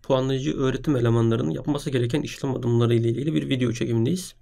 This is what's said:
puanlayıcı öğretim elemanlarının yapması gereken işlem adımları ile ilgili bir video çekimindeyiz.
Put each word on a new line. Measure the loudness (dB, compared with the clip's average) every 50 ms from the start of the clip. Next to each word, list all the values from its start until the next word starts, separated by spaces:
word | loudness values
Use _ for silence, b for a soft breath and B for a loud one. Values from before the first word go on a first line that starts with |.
| 0
puanlayıcı | 0 0 2 2 0 -2 -2 -2 -4 -2
öğretim | 0 0 0 -2 -2 0 0 0
elemanlarının | 2 4 4 4 4 4 2 2 2 0 -2
yapması | -4 -4 -2 -2 -2 -2 -2 -2
gereken | 0 0 0 0 -2 -2
işlem | -4 -4 -8 -6 -4 -4 -4
adımları | -2 0 2 2 4 4 4 4
ile | 2 2 0
ilgili | -2 -2 -2 -2 -2
bir | -2 -2 -2
video | -2 0 0 -2
çekimindeyiz. | -2 -2 -2 -2 0 0 2 0 0 -2 -6 -12 -16 _